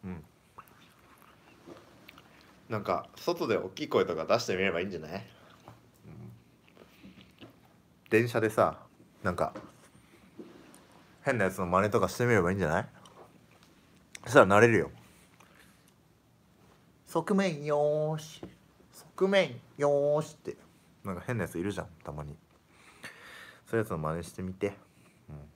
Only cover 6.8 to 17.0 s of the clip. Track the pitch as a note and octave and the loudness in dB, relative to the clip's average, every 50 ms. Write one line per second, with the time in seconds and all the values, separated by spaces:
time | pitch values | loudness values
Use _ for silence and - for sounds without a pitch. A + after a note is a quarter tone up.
6.8 | - - - - - - - - - - - - - - - - _ - _ _ | -20 -20 -20 -20 -20 -20 -20 -20 -20 -20 -20 -20 -20 -20 -20 -20 _ -20 _ _
7.8 | _ _ _ _ _ - - A2 A#2+ B2 - A#2+ G#2+ A2 G#2+ - G#2 E2 C#2+ - | _ _ _ _ _ 0 2 2 2 2 -2 -2 -2 0 2 2 2 2 0 -6
8.8 | - - _ _ - - _ - - F#2+ F2 - D#2 - - - - - - - | -18 -20 _ _ -20 -20 _ -6 -6 -4 -2 -2 -4 -4 -4 -12 -18 -20 -20 -20
9.8 | - - _ - _ - - - - - _ - - - - - - - - - | -20 -20 _ -20 _ -20 -20 -20 -20 -20 _ -20 -20 -20 -20 -20 -20 -20 -20 -20
10.8 | - - - - - - - _ - C#3 C3+ A#2 G2 F#2 F#2 G2+ F#2+ F2 F2 F#2 | -20 -20 -20 -20 -20 -20 -20 _ -2 -2 0 2 2 0 0 -2 -2 2 2 2
11.8 | G2+ G#2+ G2+ A#2 F#2 F#2 - - B2 A#2+ A#2+ G#2 F2 E2+ F#2+ G2+ F#2 D2+ D#2+ F2+ | 2 4 2 0 0 0 -2 0 2 4 4 4 4 2 2 0 0 0 0 -2
12.8 | - - - - - - - - - - - - - _ - - - - - - | -2 -4 -12 -20 -20 -20 -20 -20 -20 -20 -20 -20 -20 _ -20 -20 -20 -20 -20 -20
13.8 | _ _ _ - _ _ _ - - - A2+ C#3+ A2 F#2 G2 G#2 A2+ A#2+ A2+ F#2+ | _ _ _ -20 _ _ _ -16 -10 6 8 8 8 10 8 8 8 8 6 4
14.8 | D#2 - - - - - - - - _ _ _ - - - - - - - _ | 2 0 -6 -16 -20 -20 -20 -20 -20 _ _ _ -20 -20 -20 -20 -20 -20 -20 _
15.8 | _ - _ _ _ _ _ _ _ _ _ _ _ _ _ _ - - - _ | _ -20 _ _ _ _ _ _ _ _ _ _ _ _ _ _ -20 -20 -20 _
16.8 | _ _ _ _ | _ _ _ _